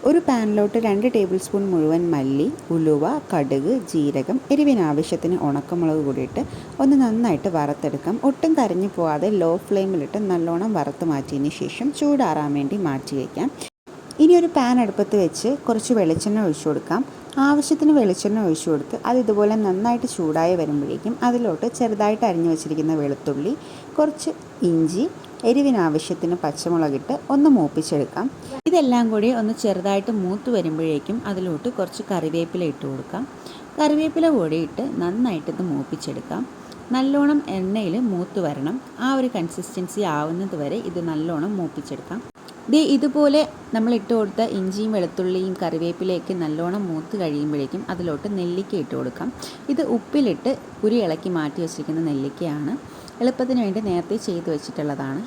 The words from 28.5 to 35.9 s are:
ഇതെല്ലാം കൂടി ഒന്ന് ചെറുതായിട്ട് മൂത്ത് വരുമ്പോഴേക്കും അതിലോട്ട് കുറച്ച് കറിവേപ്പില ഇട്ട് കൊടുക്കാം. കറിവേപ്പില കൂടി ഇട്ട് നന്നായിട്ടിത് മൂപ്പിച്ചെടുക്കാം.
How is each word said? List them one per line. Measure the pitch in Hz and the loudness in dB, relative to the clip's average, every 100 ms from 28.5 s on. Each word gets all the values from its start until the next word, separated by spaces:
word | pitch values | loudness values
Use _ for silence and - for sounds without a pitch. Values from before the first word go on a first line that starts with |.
| 269 320 | -4 2
ഇതെല്ലാം | 349 277 240 233 | 4 4 4 2
കൂടി | 220 220 247 | 2 2 2
ഒന്ന് | 214 226 | 0 0
ചെറുതായിട്ട് | 220 185 185 196 196 220 | 0 0 0 0 0 -2
മൂത്ത് | 185 202 254 226 | 0 -2 0 0
വരുമ്പോഴേക്കും | 165 156 160 147 139 220 208 | 0 -2 0 -2 -2 -6 -4
അതിലോട്ട് | 190 185 156 247 240 | -4 -2 -2 -4 -4
കുറച്ച് | 185 - 214 | -6 -6 -4
കറിവേപ്പില | 185 156 165 170 175 170 | -2 -2 -2 -2 -2 -4
ഇട്ട് | 139 143 | -4 -6
കൊടുക്കാം. | 135 - 180 269 - - - - - | -8 -8 -8 -8 -12 -18 -18 -14 0
കറിവേപ്പില | 302 302 311 320 330 277 | 2 4 2 2 4 4
കൂടി | 165 156 156 | 2 0 -2
ഇട്ട് | - 262 - | -4 -6 -2
നന്നായിട്ടിത് | 175 202 247 170 147 170 185 | -2 0 0 0 -4 -4 -2
മൂപ്പിച്ചെടുക്കാം. | 139 135 | -2 -4